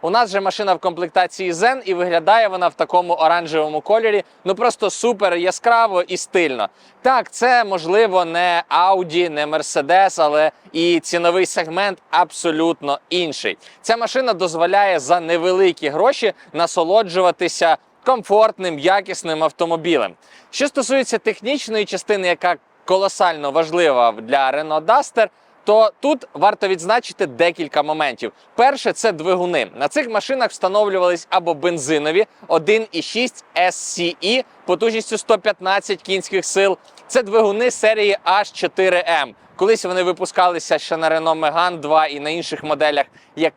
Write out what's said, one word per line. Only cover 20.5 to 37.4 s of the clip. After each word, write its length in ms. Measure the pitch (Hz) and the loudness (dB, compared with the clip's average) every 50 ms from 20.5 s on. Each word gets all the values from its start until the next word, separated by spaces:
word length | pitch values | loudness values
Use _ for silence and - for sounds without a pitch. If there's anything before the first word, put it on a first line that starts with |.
Що 180 | - - 269 285 | -6 -4 -4 -2
стосується 500 | _ 285 247 - 262 269 247 - - 214 | _ -2 -2 0 0 0 0 0 -4 -2
технічної 680 | _ 220 214 - - 226 285 277 - - 220 214 208 | _ -4 -6 -4 -4 -4 -4 -4 -4 -6 -4 -4 -4
частини, 440 | - - 180 - - 208 196 185 180 | -4 -6 -10 -4 -2 -2 -2 0 -2
яка 280 | 175 170 - 180 175 151 _ _ _ _ _ | -2 0 0 -2 -2 -2 _ _ _ _ _
колосально 680 | - 185 190 196 190 - - 196 175 165 156 147 143 | 0 0 2 2 0 0 2 0 0 0 0 -4 -2
важлива 640 | 139 160 165 156 160 175 175 156 135 123 120 117 107 | 0 0 0 0 0 2 2 4 4 4 4 2 2
для 380 | 110 113 110 135 139 135 131 | -2 -4 0 0 2 2 2
Renault 340 | 135 147 156 156 156 156 156 | 0 -2 -4 -2 -4 -4 0
Duster, 440 | 170 226 285 - - _ 240 220 190 _ _ _ _ _ _ _ | 2 2 2 2 0 _ 0 0 0 _ _ _ _ _ _ _
то 280 | - 208 220 220 214 - _ | 2 4 6 6 4 2 _
тут 280 | - - 311 254 - - _ | -2 -2 -2 -2 -4 -16 _
варто 340 | 147 160 202 214 - - 196 | 2 2 2 2 2 -2 -2
відзначити 580 | 190 175 156 180 214 240 240 - - - 202 | -2 -2 0 0 0 0 0 -4 -6 -4 -4
декілька 560 | 151 127 117 165 170 165 - 170 143 - 151 143 | -4 0 0 0 0 2 -2 -8 -2 -2 -2 0
моментів. 500 | 151 156 156 151 139 120 - - 110 - _ _ _ _ | 0 -2 -2 -2 -4 -4 -6 -8 -10 -10 _ _ _ _
Перше, 380 | - 240 269 277 254 - 226 175 | 2 2 2 2 0 -4 -4 -4
це 200 | - - 226 190 | 0 -2 -2 -2
двигуни. 580 | 151 156 180 185 185 180 180 175 151 117 90 82 | -2 -2 -2 0 0 0 -2 0 -2 -2 -2 -4
На 140 | 110 135 - | -4 -4 -2
цих 220 | - 294 294 240 | -2 -2 -4 -2
машинах 400 | 220 208 - - 269 262 247 196 | -2 -4 -2 -2 -2 -2 -2 -4
встановлювались 760 | - - - 185 190 208 214 202 190 190 180 180 180 170 - _ | -4 -2 -4 0 2 2 0 2 0 2 2 2 0 -2 -4 _
або 240 | 175 190 175 170 165 | -2 -2 0 0 -4
бензинові 720 | 143 143 175 170 165 131 135 160 151 147 151 160 185 220 _ _ _ - - | 0 0 -2 -2 -2 -2 -2 -2 0 0 0 0 0 0 _ _ _ -6 0
один 380 | 170 165 156 156 208 220 220 - - | 0 0 2 2 0 0 0 -4 -8
і 100 | 170 147 | -8 -8
шість 420 | - - 220 247 240 - - - _ _ | -6 -4 -4 -4 -4 -4 -12 -20 _ _
S 140 | 156 180 185 | 0 0 0
C 460 | 175 - - - - - 175 170 170 _ 165 | 0 -4 -10 -10 -8 -4 -4 -6 -6 _ -4
E 200 | 190 233 262 247 _ _ _ _ | -2 -2 -2 -4 _ _ _ _
потужністю 520 | - 180 165 208 226 220 226 220 - 226 208 | -4 -2 0 0 -2 -2 -2 -6 -6 -8 -8
сто 200 | - - 226 208 | 0 0 0 0
п'ятнадцять 640 | - - - _ 185 190 196 202 - - 202 180 _ | 2 -4 -4 _ -2 -2 -2 -2 -2 -4 -8 -8 _
кінських 420 | - 190 190 175 - 196 190 165 | -4 -4 -4 -4 -4 -4 -4 -4
сил. 340 | - - 190 196 196 185 - _ - _ - - | -2 0 2 2 2 0 -2 _ -20 _ -20 -18
Це 160 | - - 254 247 | -2 -2 -2 -2
двигуни 480 | 196 202 226 | 2 2 2